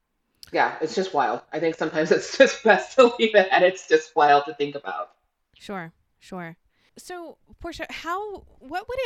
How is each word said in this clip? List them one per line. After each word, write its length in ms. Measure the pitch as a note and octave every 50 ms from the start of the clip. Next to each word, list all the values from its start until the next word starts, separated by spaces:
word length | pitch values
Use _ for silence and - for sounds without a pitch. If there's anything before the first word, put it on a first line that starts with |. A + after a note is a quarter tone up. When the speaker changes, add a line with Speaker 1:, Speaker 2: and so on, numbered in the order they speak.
| _ _ _ _ _ _ _ _ - - -
Speaker 1:
yeah, 240 | E3 C3 A#2+ - -
it's 140 | D#3 D#3 -
just 200 | F#3+ F#3 F#3 -
wild. 260 | D3 C3 A#2 A2+ B2 - _
I 100 | - D#3
think 160 | E3 E3 D#3+
sometimes 340 | - E3+ D#3 D#3+ D3+ D#3+ -
<laughs> 20 | G3
it's 240 | - - - -
just 260 | - C4+ - - - -
best 300 | A3 G3+ F#3 - - -
to 100 | - B3+ A#3 A#3 -
leave 160 | A#3 A3 A3
it 140 | G#3 F#3+ F#3+
at 120 | - E3+ F3+
it's 260 | F3+ F#3 - - -
just 260 | E3 D#3 D#3 - -
wild 300 | D#3+ D3 D3 C#3+ - F#3
to 80 | E3 D#3
think 200 | - D3 C#3+ C#3+
about. 380 | C3+ - F#2+ F2 D2 - - _ _ _ _ _ _ _ _ _
Speaker 2:
Sure, 380 | _ - - G#3 F#3+ E3+ E3 - _ _ _ _ _
sure. 380 | _ - - F#3 F3 E3 E3+ _ _ _ _ _ _ _ _ -
So, 400 | - - F4+ F4+ E4+ D#4 - _ _ _ G#3+ -
Portia, 280 | - C#4+ - - - -
how, 560 | B3 - - D#4+ F4 F#4+ G#4 G#4+ G4 E4+ - _ _ _
what 280 | - C4 D4+ F4+ G#4+
would 120 | - B4 C5 C5